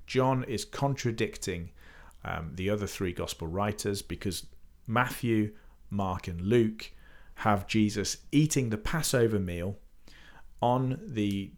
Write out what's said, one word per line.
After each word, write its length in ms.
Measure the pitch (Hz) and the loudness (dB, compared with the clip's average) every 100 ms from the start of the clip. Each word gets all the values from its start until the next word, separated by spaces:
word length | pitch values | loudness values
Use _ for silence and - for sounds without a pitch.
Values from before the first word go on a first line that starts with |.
| - | -2
John 380 | 127 131 131 123 | 2 2 2 0
is 200 | 110 - | -4 -4
contradicting, 1040 | - 139 135 123 110 107 - - 87 87 - - - - - - | -2 -2 0 -2 0 -2 -2 -6 -4 -8 -12 -20 -20 -20 -12 -6
um, 260 | 82 80 69 | -6 -6 -4
the 140 | 95 | 0
other 180 | 104 98 | 0 -2
three 260 | - 95 | -2 -2
gospel 340 | 85 80 - 80 | -2 -6 -6 -4
writers, 540 | 87 104 107 - 101 | 0 0 0 -2 -4
because 460 | - - 101 87 - - - - - | -4 -6 -4 -4 -8 -16 -20 -16 -2
Matthew, 680 | 113 123 - 120 110 107 - - - - | 2 2 0 2 2 2 -2 -18 -20 -6
Mark, 380 | 101 95 90 - | -2 0 -2 -4
and 140 | 85 | -4
Luke 500 | 92 120 113 110 - - - - - - | 4 6 4 0 -10 -16 -20 -20 -18 -2
have 320 | 110 101 95 | 2 2 2
Jesus 500 | 113 107 110 98 - - | 4 4 2 -2 -4 2
eating 360 | 139 151 - 123 | 4 4 4 0
the 80 | 107 | -2
Passover 600 | - 165 147 131 113 107 | 0 0 2 4 4 4
meal 380 | 92 87 90 101 - - - - - - - - | 0 -2 -4 -6 -12 -20 -20 -20 -20 -20 -18 -2
on 380 | 120 123 131 131 | 2 4 2 -2
the 480 | 214 117 104 98 98 | -4 0 0 0 -4